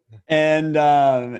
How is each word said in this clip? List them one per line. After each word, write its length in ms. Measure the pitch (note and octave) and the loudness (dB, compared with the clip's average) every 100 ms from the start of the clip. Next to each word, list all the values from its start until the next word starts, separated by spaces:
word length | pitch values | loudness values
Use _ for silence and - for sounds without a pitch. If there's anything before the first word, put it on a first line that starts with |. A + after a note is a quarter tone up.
| _ A2 - | _ -18 -4
And, 500 | D#3 D#3 D#3 D#3 D3+ | -2 0 0 -2 0
um, 640 | D3 C#3+ C#3 B2+ B2 | 2 2 2 0 -4